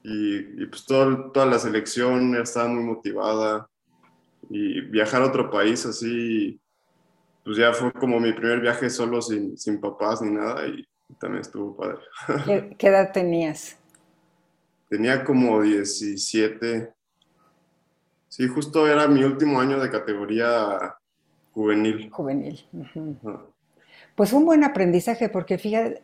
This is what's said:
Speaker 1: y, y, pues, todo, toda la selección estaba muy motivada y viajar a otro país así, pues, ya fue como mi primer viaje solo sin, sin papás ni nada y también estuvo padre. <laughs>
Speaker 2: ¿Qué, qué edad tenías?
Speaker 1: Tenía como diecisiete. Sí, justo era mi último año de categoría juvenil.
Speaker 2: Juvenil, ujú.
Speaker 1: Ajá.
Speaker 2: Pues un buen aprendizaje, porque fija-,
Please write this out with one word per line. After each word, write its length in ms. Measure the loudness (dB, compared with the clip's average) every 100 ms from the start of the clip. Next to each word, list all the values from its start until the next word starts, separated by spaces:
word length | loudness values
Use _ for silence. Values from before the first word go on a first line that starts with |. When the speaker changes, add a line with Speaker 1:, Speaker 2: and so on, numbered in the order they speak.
Speaker 1:
y, 600 | -8 -4 -2 -4 -8 -12
y, 20 | -12
pues, 180 | -12 -2
todo, 460 | 2 4 2 -2
toda 140 | 2 4
la 140 | 2
selección 760 | 0 -2 -2 -2 0 2 2 0
estaba 320 | -2 -2 -2
muy 160 | -2
motivada 840 | -4 -6 -6 -4 -2 0 0 -2 -8 _ _ _ _ _ _ _ -10
y 320 | -4 -2 -4
viajar 420 | -2 0 2 2
a 40 | 2
otro 220 | 2 0
país 340 | 2 2 0 -4
así, 760 | -6 -6 -4 -2 -2 -2 -6 _ _ _ _ _ _ _ _
pues, 140 | -6 2
ya 160 | 2
fue 180 | 2 -2
como 260 | -2 0 2
mi 140 | 0
primer 280 | 0 0 0
viaje 280 | 0 0 -2
solo 320 | -2 -2 -2
sin, 360 | -2 -4 -4 -8
sin 240 | -6 -4
papás 400 | -6 -4 -4 -2
ni 100 | -2
nada 360 | -2 -4 -4 -8
y 180 | -10 -16 _ _ -12
también 220 | -8 -8
estuvo 340 | -10 -10 -12 -8
padre. 220 | -8 -10 -14 -14 -6
<laughs> 100 | -4
Speaker 2:
¿Qué, 320 | 0 -2 -2 0
qué 100 | 4
edad 240 | 4 2
tenías? 640 | 0 0 0 -2 -6 -14 -20 _ _ _ _ _ _ _ _ _ _ -6
Speaker 1:
Tenía 340 | -2 0 0
como 360 | 2 4 4 4
diecisiete. 1300 | 4 2 0 -4 -6 -6 -2 0 0 0 -4 -4 -6 _ _ _ _ _ _ _ _ _ _ _ _ _ _
Sí, 200 | -2 -2
justo 400 | -2 -2 2 4
era 200 | 6 6
mi 160 | 6
último 360 | 4 2 2 4
año 180 | 2 2
de 120 | 0
categoría 1080 | -2 -4 -6 -2 0 2 2 0 -2 -6 -10 _ _ _ _ _
juvenil. 640 | -2 2 2 2 0 -6 -8
Speaker 2:
Juvenil, 420 | -4 -4 -6 -12 _
ujú. 440 | -16 -14 -12 -10 -10
Speaker 1:
Ajá. 280 | -12 -14 -16 _ _ _ _ -20 -12 0
Speaker 2:
Pues 120 | 4
un 120 | 6 6
buen 180 | 6
aprendizaje, 680 | 6 4 2 2 2 -2 -2
porque 280 | -2 -2 -4
fija-, 420 | 0 0 -2 -4